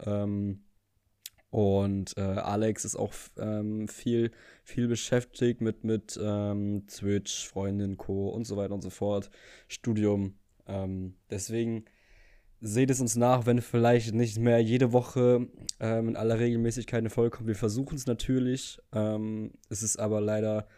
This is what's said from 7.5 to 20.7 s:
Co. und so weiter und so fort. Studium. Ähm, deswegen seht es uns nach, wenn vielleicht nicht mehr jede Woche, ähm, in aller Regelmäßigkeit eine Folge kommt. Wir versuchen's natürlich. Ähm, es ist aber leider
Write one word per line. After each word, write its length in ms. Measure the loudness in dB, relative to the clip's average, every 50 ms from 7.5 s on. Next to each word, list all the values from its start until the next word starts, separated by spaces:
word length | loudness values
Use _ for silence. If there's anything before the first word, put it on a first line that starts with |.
| -6 -4 -4 -2 -2 -2 -2 -2 -4 -6
Co. 320 | -6 -4 -4 -2 -2 -2
und 160 | -4 -4 -6
so 120 | -4 -4 -4
weiter 160 | -4 -4 -4
und 80 | -6
so 80 | -8 -8
fort. 400 | -8 -4 -2 -2 -2 -2 -4 -8 -14 -20 -20 -20 -20 -20 -20 -16
Studium. 680 | -14 -6 -2 -2 0 2 2 2 2 2 0 -2 -6 -10 _ _ _ _ _ -8
Ähm, 480 | -6 -6 -4 -4 -6 -6 -8 -8 -12 _ _ -10
deswegen 560 | -8 -8 -6 -4 -4 -2 -2 -2 -4 -6 -8 _ _ _ _ _ -20 -20 -20 -20 -20 -20 _ _ -18 -12
seht 300 | -6 -2 2 4 4 4
es 100 | 4 2
uns 160 | 0 0 2
nach, 300 | 4 4 4 4 4 4
wenn 160 | 4 2 2
vielleicht 520 | 2 0 2 4 6 6 6 4 4 2 0
nicht 260 | 0 0 0 0 2
mehr 200 | 4 6 6 6
jede 320 | 6 4 4 4 4 6
Woche, 560 | 4 4 2 2 0 2 4 6 6 4 2 -2 -8 -14 -12 -12 -8 -6
ähm, 300 | -4 -2 0 0 0 0
in 60 | -2 0
aller 220 | 0 0 2 2
Regelmäßigkeit 580 | 2 2 2 2 0 0 -2 -4 -4 -2 -2 -2
eine 100 | -2 0
Folge 280 | 0 2 2 2 0 -2
kommt. 100 | -4 -4
Wir 80 | -2
versuchen's 520 | 0 0 -2 0 -2 -4 -4 -6 -6 -2 -2
natürlich. 720 | -2 -2 0 0 2 2 2 2 0 -2 -4 -10 -14 -18 -12 _ -2
Ähm, 580 | -2 0 0 0 -2 -4 -4 -4 -6 -6 -8 -12 -14 _ -10
es 140 | -8 -6 -4
ist 140 | -4 -2 -2
aber 220 | 0 0 0 2
leider 480 | 2 2 0 0 0 0 0 -2 -4 -6